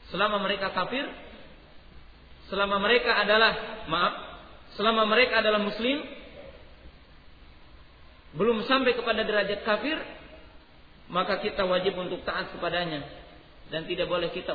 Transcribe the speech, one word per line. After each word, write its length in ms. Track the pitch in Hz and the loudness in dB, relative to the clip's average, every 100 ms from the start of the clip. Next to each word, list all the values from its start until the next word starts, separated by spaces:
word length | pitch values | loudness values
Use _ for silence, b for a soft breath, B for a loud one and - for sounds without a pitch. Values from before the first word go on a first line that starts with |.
| - | -8
selama 320 | 170 214 208 | -2 0 2
mereka 300 | 190 202 190 | 0 -2 -2
kafir, 320 | 190 180 254 302 - - - - - - - - - - - - - - | -2 -2 -4 -6 -10 -16 -18 -20 -20 -20 -20 -20 -20 -20 -20 -20 -20 -6
selama 300 | 196 202 202 | 0 2 2
mereka 420 | 208 240 233 202 | 4 4 4 2
adalah, 640 | 202 220 220 - - - - | 4 6 6 4 -8 -10 -4
maaf, 280 | 160 185 - - - - - - | 0 0 -2 -12 -16 -18 -20 -16
selama 320 | - 214 226 214 | 0 2 4 4
mereka 320 | 214 247 226 | 6 6 4
adalah 240 | 214 214 | 4 2
muslim, 400 | 202 196 240 294 - - - - - - - - - - - - - - - - - - - - - - - | 0 0 0 0 -4 -14 -16 -18 -18 -18 -20 -20 -20 -20 -20 -20 -20 -20 -20 -20 -20 -20 -20 -20 -20 -20 -14
belum 300 | 143 220 220 208 | 0 2 2 2
sampai 300 | 262 254 233 | 4 4 2
kepada 260 | 226 214 | 0 0
derajat 400 | 208 208 196 202 | 2 0 0 -2
kafir, 320 | 226 214 262 311 - - - - - - - - - - - | 0 0 0 -4 -8 -14 -18 -20 -20 -20 -20 -20 -20 -20 -4
maka 320 | 175 185 190 | -2 0 0
kita 240 | 202 196 | 0 0
wajib 320 | 185 180 190 | 2 2 2
untuk 300 | 180 180 175 | -2 -6 -6
taat 240 | - 170 190 | -4 -4 -6
kepadanya 540 | 185 175 175 175 151 139 - - - - - - | -6 -2 -2 -2 -6 -8 -16 -20 -20 -20 -20 -10
dan 160 | 156 | -8
tidak 240 | 180 175 170 | -6 -2 0
boleh 240 | 175 165 | 0 -2
kita 180 | 180 180 | -4 -6